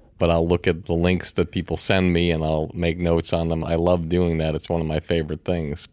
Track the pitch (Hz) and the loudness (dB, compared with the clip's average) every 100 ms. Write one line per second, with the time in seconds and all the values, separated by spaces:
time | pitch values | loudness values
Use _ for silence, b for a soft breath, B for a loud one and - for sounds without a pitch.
0 | - - 85 82 85 85 92 82 - 85 | -14 -2 2 4 2 2 0 -2 -2 0
1 | 87 90 - - 87 92 80 80 - 95 | 2 2 -2 -4 -2 -4 -4 -4 0 2
2 | 90 85 87 80 78 78 78 85 85 85 | 4 2 2 0 0 -2 -2 -2 -2 0
3 | 85 82 - 85 82 82 80 82 87 87 | 2 0 0 -2 0 -2 -2 0 2 2
4 | 80 90 87 80 78 76 - 85 80 78 | 2 0 2 0 0 -2 -4 -4 -2 -4
5 | - 85 78 78 - 87 73 78 - | -2 -2 -2 -6 -4 -4 -4 -8 -12